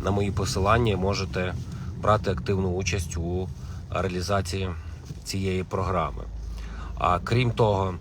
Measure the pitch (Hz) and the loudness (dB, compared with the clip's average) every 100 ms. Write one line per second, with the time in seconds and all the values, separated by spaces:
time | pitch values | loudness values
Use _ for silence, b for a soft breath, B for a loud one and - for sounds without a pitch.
0 | - 101 101 95 98 - 98 113 120 95 | 2 2 2 0 0 2 4 6 4 2
1 | 95 98 95 92 92 87 B B B - | 2 0 0 -2 -2 -4 B B B -2
2 | 98 107 95 87 - 98 95 90 95 101 | 4 4 4 -2 0 0 2 0 0 -2
3 | 82 85 82 90 92 B B B B - | -2 -4 -2 -2 -4 B B B B -2
4 | 92 90 90 98 95 95 95 82 B B | 0 -2 0 0 0 -2 -4 -4 B B
5 | B - - 196 190 185 180 95 90 90 | B -12 -6 -2 0 0 -2 -2 0 0
6 | 76 - - - B B B B B B | 0 -2 -8 -8 B B B B B B
7 | 78 87 - 117 123 110 110 98 98 87 | 2 2 2 2 2 4 4 4 2 -2